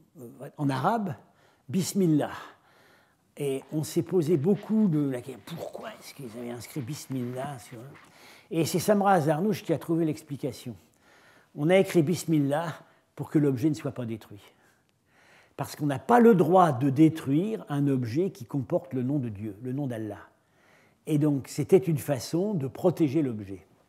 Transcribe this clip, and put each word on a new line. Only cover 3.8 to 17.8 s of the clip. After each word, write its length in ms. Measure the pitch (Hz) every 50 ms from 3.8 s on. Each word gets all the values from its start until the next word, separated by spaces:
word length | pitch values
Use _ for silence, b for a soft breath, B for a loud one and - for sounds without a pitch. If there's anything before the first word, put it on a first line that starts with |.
| 143
s'est 200 | - - 175 -
posé 340 | - 185 185 147 147 185
beaucoup 500 | 143 135 196 202 202 - - 220 220 214
de 220 | 190 151 151 143 135
la 120 | 131 120
question, 200 | - - 123 113 -
pourquoi 440 | - 165 - - - - - - 220
est-ce 240 | 214 - - - -
qu'ils 160 | - 139 113 104 120
avaient 120 | 120 120
inscrit « 280 | 120 120 110 - - 156
Bismillah » 760 | 123 127 151 - - - 139 131 120 120 127 127 135 147 139 123
sur 180 | - - 127
un 140 | 113 120 143 147 - - B B B B B B B B B
Et 140 | - 165 156
c'est 140 | - - 180
Samra 340 | - 208 214 202 196 202 196
Azarnouch 500 | 175 135 156 151 151 190 220 180 - -
qui 100 | - 160
a 40 |
trouvé 280 | - - 160 170 165 170
l'explication. 680 | 156 147 - - - 143 120 - 131 110 - - 127 107 90 _ _ b b b b b b b b b b b b -
On 140 | 143 147 165
a 80 | 185
écrit « 260 | 196 185 190 - 180 151
Bismillah » 640 | 165 175 - - - 160 151 139 139 143 156 170 160 - - b b b b b b _
pour 140 | - - -
que 100 | - 156
l'objet 300 | 147 143 135 113 135 160
ne 60 | 147
soit 160 | - - 139
pas 140 | - - 120
détruit. 360 | 110 113 107 - - 107 101 - - _ b b b b b b b _ _ b b b b b b b b b b b
Parce 200 | - 143 - -
qu'on 120 | - 151
n'a 120 | 143 135 123
pas 200 | - - 233 247
le 160 | 226 233 226
droit 360 | 165 180 151 185 190 180 160
de 180 | 131 117 143 143
détruire 760 | 127 139 160 156 160 - - 135 139 156 190 220 220 - -
un 200 | - 147 143